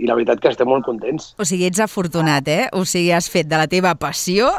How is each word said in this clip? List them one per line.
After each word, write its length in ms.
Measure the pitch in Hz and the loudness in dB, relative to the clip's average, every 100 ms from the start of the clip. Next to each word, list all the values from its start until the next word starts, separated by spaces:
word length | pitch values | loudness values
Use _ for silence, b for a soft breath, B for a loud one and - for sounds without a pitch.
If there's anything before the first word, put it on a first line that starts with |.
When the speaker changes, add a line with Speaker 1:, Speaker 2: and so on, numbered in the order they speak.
Speaker 1:
i 20 | 117 | 0
la 100 | 120 | 0
veritat 260 | 117 120 | 2 2
que 60 | 147 | 2
estem 160 | 117 123 | 2 2
molt 160 | 135 | 0
contents. 460 | 127 117 107 156 - - | 0 -6 -6 -6 -8 -6
Speaker 2:
O 60 | 190 | -4
sigui, 180 | 185 180 | 0 0
ets 140 | 185 | 0
afortunat, 680 | 220 - 175 170 160 143 151 | -2 -2 -4 0 2 0 0
eh? 160 | 151 254 | 0 0
O 100 | 190 | -2
sigui, 300 | 185 180 175 | -2 0 2
has 160 | 170 - | 2 2
fet 160 | 185 156 | -2 0
de 80 | 156 | 0
la 140 | 156 | 2
teva 220 | 185 180 160 | 2 2 0
passió 540 | 143 - - 190 262 | -4 -4 -2 2 2